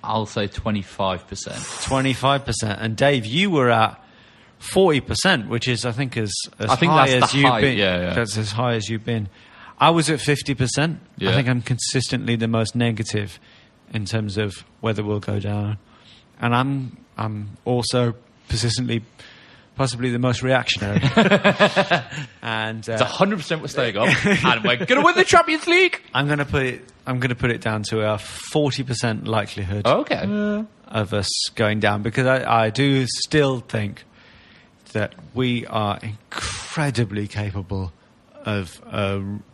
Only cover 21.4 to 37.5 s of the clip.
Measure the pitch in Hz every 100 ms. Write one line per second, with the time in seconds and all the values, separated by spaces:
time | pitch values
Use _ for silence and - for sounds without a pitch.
21.4 | 208 - 202 - 185 170 123 151 131 -
22.4 | 117 110 110 110 110 110 123 - 196 202
23.4 | 147 160 151 - 120 98 117 139 202 196
24.4 | 143 117 107 123 180 262 311 359 370 349
25.4 | 330 311 339 349 370 - - - 143 147
26.4 | 143 147 131 123 - - - 127 127 120
27.4 | 127 117 117 110 101 110 107 104 - -
28.4 | - 156 147 131 127 120 120 107 98 110
29.4 | 101 - 92 104 101 175 294 - 196 208
30.4 | 208 208 214 _ - 113 101 104 98 -
31.4 | - - 107 107 104 104 107 110 127 131
32.4 | 127 117 110 104 139 135 123 - - 156
33.4 | 139 127 - 113 101 101 - _ - -
34.4 | - - _ _ - 110 104 - 80 120
35.4 | 127 120 113 110 104 - 113 107 _ -
36.4 | - - - - 147 113 107 104 104 -
37.4 | 104